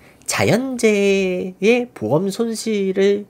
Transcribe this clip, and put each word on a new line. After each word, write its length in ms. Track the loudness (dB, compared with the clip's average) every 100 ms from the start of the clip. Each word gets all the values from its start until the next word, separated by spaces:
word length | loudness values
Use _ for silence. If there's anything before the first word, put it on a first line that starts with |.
| -20 _
자연재해의 1700 | -8 0 2 2 0 0 2 2 2 2 0 -2 -6 -2 2 2 -2
보험 380 | -6 0 0 0
손실을 960 | -2 -4 -4 -4 -2 0 2 2 0